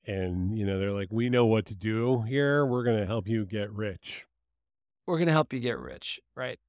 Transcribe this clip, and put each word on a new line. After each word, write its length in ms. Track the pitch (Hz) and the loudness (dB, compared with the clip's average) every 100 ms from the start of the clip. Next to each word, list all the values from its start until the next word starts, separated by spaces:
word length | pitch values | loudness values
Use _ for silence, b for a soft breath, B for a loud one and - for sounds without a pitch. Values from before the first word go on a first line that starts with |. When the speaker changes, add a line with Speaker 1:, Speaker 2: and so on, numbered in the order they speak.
Speaker 1:
and, 540 | - 98 92 90 92 110 | -8 -4 -2 -2 -2 -2
you 80 | 98 | -2
know, 120 | 95 | 0
they're 140 | 98 | -2
like, 160 | 101 95 | -4 -4
"We 180 | 110 123 | -2 2
know 160 | 123 113 | 4 6
what 180 | 110 101 | 4 0
to 80 | |
do 480 | 98 110 110 123 127 | -4 -2 0 2 0
here. 440 | 110 139 143 147 139 | 0 0 2 2 2
We're 160 | 123 | 2
gonna 220 | 120 110 95 | 2 2 2
help 220 | 113 98 | -2 0
you 180 | 113 98 | 0 0
get 240 | 107 101 | -4 -4
rich." 540 | 104 107 87 - - - _ _ _ _ _ _ _ - | -4 -6 -6 -12 -16 -16 _ _ _ _ _ _ _ -2
Speaker 2:
We're 120 | 165 | 2
gonna 140 | 170 | 4
help 200 | 156 151 | 4 2
you 80 | 135 | 0
get 180 | 120 85 | -2 -2
rich, 420 | 62 - - - _ | -6 -10 -8 -10 _
right? 240 | - 127 - | -10 -8 -10